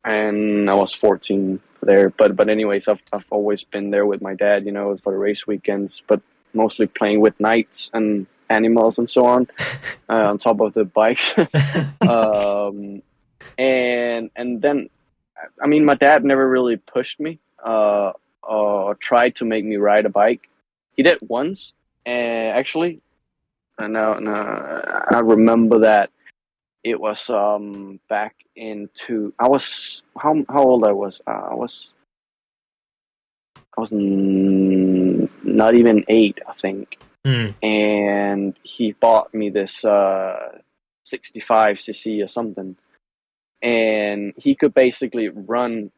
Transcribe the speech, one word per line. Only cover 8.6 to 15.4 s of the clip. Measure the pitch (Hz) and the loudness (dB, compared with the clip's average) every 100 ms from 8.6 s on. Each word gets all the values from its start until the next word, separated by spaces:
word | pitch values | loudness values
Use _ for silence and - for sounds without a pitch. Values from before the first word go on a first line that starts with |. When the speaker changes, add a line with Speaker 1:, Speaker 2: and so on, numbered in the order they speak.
| 113 117 113 110 | 2 4 2 0
Speaker 1:
and | 120 | -2
so | - 123 | 2 4
on, | 123 123 - - - | 2 0 -6 -10 -10
Speaker 2:
<laughs> | - - - | -14 -16 -4
Speaker 1:
uh, | 113 104 | 0 0
on | 104 | 0
top | 117 104 | 0 2
of | 107 | 0
the | 113 98 | 0 0
bikes. | - 110 127 - - | 2 2 2 -2 0
<laughs> | 165 151 143 160 143 - | 0 0 0 -2 -6 -2
Um, | 180 117 110 104 101 101 101 101 101 98 _ _ _ _ - - | 0 2 2 0 0 -2 -4 -8 -14 -16 _ _ _ _ -18 -2
and, | 131 131 123 120 120 117 113 - | 0 2 0 -2 -4 -6 -8 -10
and | 123 120 | -8 -2
then, | 143 143 - _ _ _ _ - | -2 -2 -6 _ _ _ _ -20